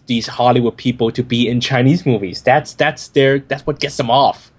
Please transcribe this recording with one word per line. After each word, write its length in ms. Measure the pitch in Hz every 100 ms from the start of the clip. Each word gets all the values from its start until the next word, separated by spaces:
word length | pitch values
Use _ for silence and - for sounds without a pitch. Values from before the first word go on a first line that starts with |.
| -
these 200 | 117 -
Hollywood 500 | - 123 123 117 -
people 340 | 127 123 113
to 100 | 120
be 260 | 123 120 117
in 120 | 120
Chinese 420 | - 131 131 180
movies. 380 | 143 110 95 92
That's, 320 | - 147 -
that's 340 | - 147 - -
their, 300 | 147 135 139
that's 260 | 139 135
what 140 | - 139
gets 160 | 139 -
them 140 | 117
off. 420 | 131 120 - -